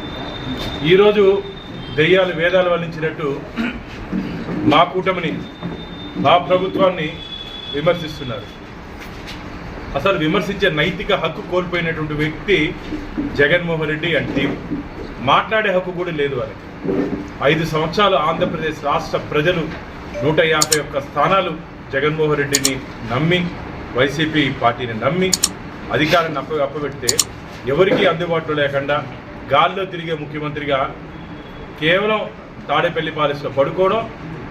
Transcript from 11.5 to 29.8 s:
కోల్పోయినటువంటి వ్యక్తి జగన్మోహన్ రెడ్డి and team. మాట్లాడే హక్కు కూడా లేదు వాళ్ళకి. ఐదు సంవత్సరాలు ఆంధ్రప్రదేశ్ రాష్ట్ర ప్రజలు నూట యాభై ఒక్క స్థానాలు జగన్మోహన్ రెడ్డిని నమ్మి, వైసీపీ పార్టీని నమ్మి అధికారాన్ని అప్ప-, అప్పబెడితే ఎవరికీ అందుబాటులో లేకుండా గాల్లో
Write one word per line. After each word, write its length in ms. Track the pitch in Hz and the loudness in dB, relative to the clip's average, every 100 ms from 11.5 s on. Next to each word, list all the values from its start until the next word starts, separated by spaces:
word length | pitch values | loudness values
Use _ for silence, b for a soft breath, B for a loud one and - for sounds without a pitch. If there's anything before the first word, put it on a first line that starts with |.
కోల్పోయినటువంటి 640 | 180 180 175 165 160 151 | -2 0 0 -2 -2 -2
వ్యక్తి 640 | 147 156 156 - 170 160 - - - - - - | 0 -2 -2 2 4 2 -2 -8 -8 -6 -4 0
జగన్మోహన్ 520 | - 147 170 170 160 151 | 4 4 4 2 -2 -2
రెడ్డి 300 | 151 170 139 | -2 0 0
and 120 | 123 139 | 0 0
team. 140 | 139 - - - - - - - | 0 -2 -6 -6 -6 -10 -12 -2
మాట్లాడే 520 | 123 175 185 220 208 | 4 4 4 2 2
హక్కు 160 | 180 180 | 2 0
కూడా 200 | 175 175 | -4 -4
లేదు 240 | 147 143 | -2 0
వాళ్ళకి. 300 | 127 107 - - - - - - - - - | -2 -4 -8 -14 -8 -2 -2 -2 -4 -8 0
ఐదు 220 | 135 160 | 2 2
సంవత్సరాలు 500 | 160 156 165 214 196 | 2 0 0 4 4
ఆంధ్రప్రదేశ్ 720 | 175 160 170 175 165 156 - | 4 2 2 0 0 -4 -2
రాష్ట్ర 320 | 143 165 - 170 | 0 0 0 -4
ప్రజలు 500 | - 147 175 170 - - - - - - | 0 2 2 2 -2 -6 -10 -12 -10 -2
నూట 160 | 147 156 | 2 4
యాభై 400 | 160 156 - 151 | 4 4 4 2
ఒక్క 200 | 139 143 | 0 -4
స్థానాలు 540 | - 147 160 190 180 - - - - | -2 2 4 4 2 -4 -10 -16 -4
జగన్మోహన్ 440 | 135 151 156 151 147 | 0 0 2 2 2
రెడ్డిని 380 | 131 131 135 123 - - 117 | 0 0 0 -2 -8 -10 -4
నమ్మి, 380 | 123 160 180 175 - - - - 120 | 0 2 2 0 -6 -10 -10 -4 0
వైసీపీ 560 | 139 147 151 156 135 - | 2 2 0 2 0 2
పార్టీని 320 | 117 123 120 | 2 2 -4
నమ్మి 380 | 110 131 180 185 - - - - - - | -2 0 2 2 0 -2 -6 -12 -12 -2
అధికారాన్ని 480 | 135 147 175 160 143 | 0 4 4 4 -2
అప్ప-, 220 | 160 156 | -2 -2
అప్పబెడితే 560 | 135 151 143 123 123 151 - - - - 117 | -2 -2 -6 -2 0 0 -4 -10 -14 -8 0
ఎవరికీ 380 | 147 196 208 | 4 4 4
అందుబాటులో 500 | 190 165 170 160 151 147 | 4 2 0 0 0 0
లేకుండా 400 | 139 139 143 147 143 - - - 110 | 0 0 0 -2 -2 -10 -14 -12 2
గాల్లో 320 | 143 175 190 | 4 4 2